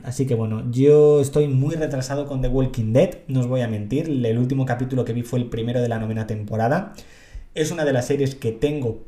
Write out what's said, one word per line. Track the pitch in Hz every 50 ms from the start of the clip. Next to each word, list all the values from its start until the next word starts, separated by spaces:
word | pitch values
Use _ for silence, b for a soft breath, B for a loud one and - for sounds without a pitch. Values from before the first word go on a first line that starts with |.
| -
Así | 127 120 - 135
que | 135 120
bueno, | 110 110 110 110 110 123 123
yo | 117 127 135 143 147 151 147 151 147 147
estoy | 139 139 - 147 147 143
muy | 131 131 143 160 165
retrasado | 156 156 139 135 131 - - 143 147 143
con | 135 135 131
The | 127
Walking | 123 123 131 131 120 - 117 110 110
Dead, | 117 135 185 180 - - -
no | - 131 127
os | 123 120
voy | 127 127
a | 120
mentir. | 113 110 104 104 104 127 147 165 165 139 127 120
El | 113 113 120
último | 123 123 139 135 131
capítulo | 131 117 120 131 127 135 123 117
que | -
vi | 117 120 113
fue | - 131 123
el | 117 -
primero | - 117 113 120 123 123
de | 120 117
la | 113 110
novena | 110 110 110 110 107 110
temporada. | 110 107 104 110 110 110 113 123 151 185 - - B B B B B B B B B B B B -
Es | - 156 156
una | 175 165 151
de | 143
las | 127 120 123
series | - 143 135 135 127 -
que | - - 113
tengo | 110 - 147 147 151 147 123 113 104 - -